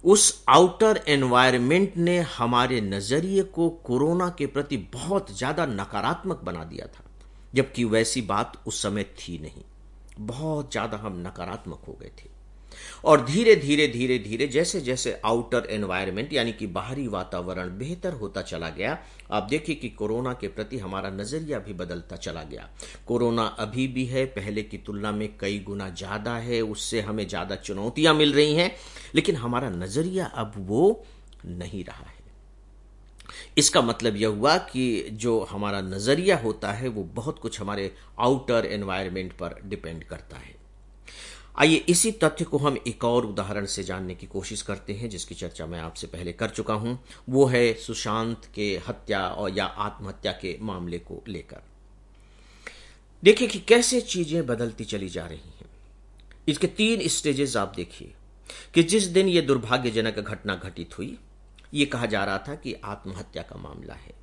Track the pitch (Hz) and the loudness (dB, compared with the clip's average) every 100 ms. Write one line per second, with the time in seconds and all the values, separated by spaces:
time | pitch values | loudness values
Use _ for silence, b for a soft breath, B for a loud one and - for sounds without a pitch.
0 | 165 208 - - - 143 180 180 220 214 | 8 8 6 2 8 10 8 6 4 4
1 | - 143 127 123 127 123 123 170 196 170 | 4 4 6 6 6 6 4 4 4 2
2 | 170 175 156 - 120 120 123 127 101 98 | 2 2 0 0 2 4 4 2 0 -2
3 | 101 139 185 196 190 160 170 165 - 123 | 0 0 2 0 0 0 0 0 -2 2
4 | 151 170 180 175 139 143 143 131 85 123 | 4 2 0 -2 -2 -2 -2 -4 -6 -8
5 | 160 196 - 95 127 147 156 101 95 104 | -2 -2 -2 -4 -2 0 -2 -2 -4 -2
6 | 110 175 185 165 92 85 80 - - - | -2 -2 -4 -6 -6 -8 -8 -12 -14 -18
7 | - - b b b 127 131 - 117 110 | -20 -20 b b b 0 0 0 2 4
8 | 113 131 101 101 120 - - - 104 104 | 4 0 0 0 -2 -6 -8 -4 -2 -2
9 | 98 - - 82 73 - - - - - | -4 -10 -12 -10 -12 -14 -20 -20 -20 -20
10 | - - 107 120 156 151 135 117 113 107 | -20 -12 -10 -6 -4 -4 -4 -4 -4 -4
11 | 107 90 90 90 90 90 92 71 - - | -8 -8 -10 -8 -8 -8 -10 -14 -14 -16
12 | - - - - - - B B B B | -16 -18 -20 -20 -20 -20 B B B B
13 | - 151 120 170 226 190 139 147 147 117 | 8 8 8 4 8 8 8 4 4 2
14 | 127 127 104 113 143 131 170 190 127 127 | 2 0 0 -2 0 2 0 -2 -2 -2
15 | 123 - 110 117 120 120 - 104 98 92 | -2 -2 0 0 2 -2 0 -4 -2 -2
16 | 95 95 147 147 117 107 104 90 104 135 | -2 -4 -2 0 -2 -4 -6 -6 -6 -6
17 | 127 101 92 90 90 92 90 95 135 175 | -4 -4 -4 -6 -6 -6 -6 -8 -8 -6
18 | 185 143 104 98 90 82 82 78 107 160 | -6 -6 -8 -6 -6 -6 -6 -4 -4 -4
19 | B B B 107 98 151 156 151 120 - | B B B -4 0 -4 -2 -6 -8 -6
20 | 104 113 127 120 98 - 107 127 95 95 | -4 -2 -4 -6 -8 -8 -8 -8 -6 -6
21 | 98 95 107 156 156 127 98 90 87 87 | -6 -8 -6 -6 -6 -6 -8 -10 -8 -8
22 | - 85 - 82 76 60 - B B B | -10 -10 -10 -10 -12 -14 -16 B B B
23 | - 117 120 117 110 - 107 120 131 127 | -2 2 2 2 0 -2 -6 -2 -2 -2
24 | 127 131 131 104 101 104 104 98 - 101 | -2 0 -2 -4 -4 -4 -6 -10 -8 -6
25 | 104 104 107 - 98 101 95 101 98 85 | -4 -2 -4 -4 -4 -4 -6 -8 -8 -8
26 | 95 104 110 117 117 117 110 104 - 113 | -8 -6 -4 -6 -2 -2 -2 -4 -4 -2
27 | 104 107 95 95 95 95 - 98 110 120 | -2 -4 -4 -4 -4 -6 -6 -4 -4 4
28 | 160 151 151 139 151 151 180 B B B | 6 6 6 6 4 4 2 B B B
29 | B 156 160 156 120 123 131 87 92 120 | B 2 2 0 0 -2 -2 -4 -4 -2
30 | 170 185 165 - 107 104 95 110 190 226 | -2 -2 -4 -6 -6 -8 -2 4 4 4
31 | B B B - 87 87 87 98 85 - | B B B -16 -12 -10 -8 -8 -10 -14
32 | - - - - - - - - - - | -18 -20 -20 -20 -20 -20 -20 -20 -20 -20
33 | - - - B B - 147 180 117 113 | -20 -20 -20 B B 2 4 4 4 2
34 | 117 101 110 104 131 180 180 131 127 104 | 0 2 0 2 4 2 0 -2 0 0
35 | 85 107 120 113 92 101 104 101 92 95 | -4 -2 2 2 0 -4 -2 -2 -4 -4
36 | 110 151 185 165 113 107 104 104 127 107 | 0 2 4 2 0 -4 -6 -4 -4 -6
37 | 87 120 123 - 117 - 101 101 95 b | -6 -6 -8 -8 -8 -8 -6 -4 -6 b
38 | b - 120 135 131 117 - 104 98 95 | b 0 2 2 2 0 0 -4 -4 -4
39 | 95 92 92 - 87 - 98 104 80 82 | -4 -6 -8 -8 -8 -8 -10 -10 -8 -12
40 | - 82 - 62 - - - - - - | -12 -14 -14 -18 -18 -20 -20 -20 -20 -20
41 | B B B B B - 151 160 - 175 | B B B B B 4 6 6 6 4
42 | 226 214 156 156 165 143 143 135 123 113 | 4 4 0 2 -2 2 2 0 -6 -2
43 | 120 120 113 101 95 104 98 - 92 92 | 2 2 0 -4 -4 -4 -4 -6 -6 -6
44 | 92 90 - 98 92 104 - 98 - 101 | -6 -10 -8 -8 -8 -8 -8 -8 -8 -8
45 | 120 92 - 87 87 - 82 87 82 - | -8 -8 -12 -10 -10 -10 -10 -8 -10 -10
46 | 87 85 87 85 113 107 107 107 117 127 | -12 -8 -8 -4 -4 -4 -4 -2 -2 -6
47 | B B - 131 135 123 120 110 - 113 | B B 0 6 6 6 4 2 -6 -6
48 | 113 110 113 113 - - 104 87 - - | -2 -2 -2 -6 -10 -4 -2 -2 -6 -10
49 | - 101 92 90 101 95 95 - 104 - | -2 -2 -2 -2 -2 -2 -4 -2 -6 -6
50 | 101 - 95 90 95 80 107 92 87 87 | -12 -6 -6 -4 -8 -6 -8 -6 -6 -8
51 | - 87 - 87 - - - - - - | -10 -16 -12 -12 -12 -20 -20 -20 -20 -20
52 | - - B B B B B B B B | -20 -20 B B B B B B B B
53 | _ - 175 214 240 185 - 233 240 254 | _ 6 8 8 4 -2 6 6 6 0
54 | 226 185 160 165 131 113 117 110 110 104 | 0 -2 0 -2 0 -2 -2 -6 -6 -6
55 | 95 90 85 73 - - - - - - | -6 -8 -10 -12 -16 -20 -20 -20 -20 -20
56 | - - - - - 147 180 - 214 226 | -20 -20 -20 -4 -2 0 0 2 2 4
57 | 170 - 151 135 143 117 98 - 87 - | 0 0 0 0 0 0 -2 -4 -10 -12
58 | - - - - B B B 165 165 214 | -18 -18 -20 -20 B B B 4 6 4
59 | 190 175 190 175 131 135 110 127 123 110 | 4 4 6 4 4 2 2 0 2 0
60 | 113 107 104 110 104 90 95 85 85 - | 0 -2 -6 -6 -4 -4 -6 -12 -12 -8
61 | 101 - - - - - - 147 143 120 | -10 -10 -18 -20 -20 -20 -6 0 2 2
62 | 117 104 101 98 - 147 131 - 101 104 | 0 0 0 -2 -6 -10 -10 -10 -10 -10
63 | 95 90 - - - 95 80 - - - | -12 -12 -10 -12 -12 -14 -14 -14 -16 -16
64 | - - | -18 -20